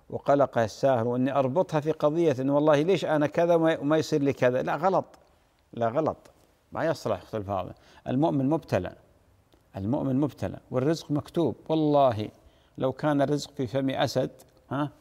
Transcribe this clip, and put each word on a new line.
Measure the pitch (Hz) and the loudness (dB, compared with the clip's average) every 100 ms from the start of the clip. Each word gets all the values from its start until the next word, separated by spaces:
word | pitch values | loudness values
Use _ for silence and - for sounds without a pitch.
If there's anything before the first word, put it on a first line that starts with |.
| - | -12
وقلقها | - - 143 131 123 | -8 0 2 2 2
الساهر، | 110 - 139 127 117 | -2 0 0 2 0
وإني | 123 131 | 0 0
أربطها | 135 131 143 185 160 | 0 0 0 0 -2
في | 147 | -2
قضية | 151 147 156 170 127 | 0 0 2 0 0
إن | 131 | 0
والله | 143 151 147 | 2 4 4
ليش | 156 185 | 4 0
أنا | 170 151 147 | 0 0 0
كذا | 165 170 | 0 2
وما، | 170 160 160 | 4 2 0
وما | 139 156 | 0 0
يصير | 147 151 | 2 0
لي | 139 | 0
كذا. | 127 127 123 | 2 2 2
لا، | 165 156 | -2 -2
غلط. | 180 175 127 - _ _ _ _ _ | 0 0 -2 -10 _ _ _ _ _
لا، | - 113 | -4 -2
غلط. | 127 147 - - _ _ _ _ | 0 -2 -2 -10 _ _ _ _
ما | - | -6
يصلح، | 151 160 - 95 | -4 -2 -4 -4
أخت | - | -6
الفاضل. | 110 98 98 92 - - - - | -8 -6 -6 -6 -12 -20 -16 -4
المؤمن | 127 160 151 131 | 0 0 0 0
مبتلى. | 156 - 107 87 - _ _ _ _ _ _ _ - | -2 -2 -4 -4 -12 _ _ _ _ _ _ _ -8
المؤمن | 98 147 143 131 | -4 -2 0 0
مبتلى، | 147 - 95 92 - | -2 -4 -8 -8 -6
والرزق | 127 131 165 - | -2 0 -2 -4
مكتوب. | 147 - - 160 - - | -6 -4 -2 -2 -4 -4
والله | 160 151 147 139 107 107 - - _ _ - | 0 2 4 4 2 -6 -10 -20 _ _ -4
لو | 131 | -4
كان | 131 151 143 | -2 0 0
الرزق | 139 147 - - | 0 -2 -4 -8
في | 127 | -4
فم | 135 135 | -2 -2
أسد، | 127 143 - 151 - - _ - | -2 -2 0 -4 -6 -20 _ -10
ها، | 131 147 - | -6 -6 -8